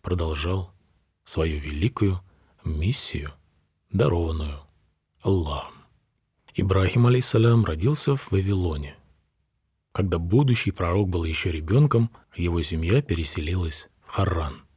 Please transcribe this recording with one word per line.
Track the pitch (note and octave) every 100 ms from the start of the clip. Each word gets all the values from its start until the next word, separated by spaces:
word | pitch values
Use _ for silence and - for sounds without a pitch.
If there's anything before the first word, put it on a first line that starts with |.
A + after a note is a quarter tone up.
продолжал | - F2+ D#2+ D2 E2+ F#2+ F2+ _ _ _ _ _
свою | - - D#2+ D2+
великую | D2 D2+ G#2+ - G2+ F#2 - _ _ _
миссию, | E2 D#2 F2+ - - D2+ D2 - _ _ _ _ _
дарованную | G2 D2 E2+ E2 D#2 D2+ C#2+ - _ _ _ _ _
Аллахом. | F#2+ F#2+ D2+ C#2+ - - _ _ _ _ _ _ -
Ибрахим, | - F#2+ F#2+ F#2+ A#2+
алейхиссалям, | A#2+ B2 - A#2 A#2 A#2
родился | F#2 D#2 G#2+ D3+ -
в | C3+ -
Вавилоне. | F#2+ F#2+ F#2+ F2 D2 C#2 - _ _ _ _ _ _ _ _ _
Когда | - G2 E2+
будущий | E2+ A2+ C#3 A2+ -
пророк | F#2 F2 G2 G2
был | F2
еще | E2 D#2+ F#2
ребенком, | D#2+ D#2+ A#2 D3 A#2 A#2 - _
его | - F2 E2+
семья | D#2+ E2 D#2+ B2+
переселилась | C#3+ E2 D#2 - D#2 F#2 E2+ - - _
в | -
Харран. | - F2+ E2+ D2 C2 _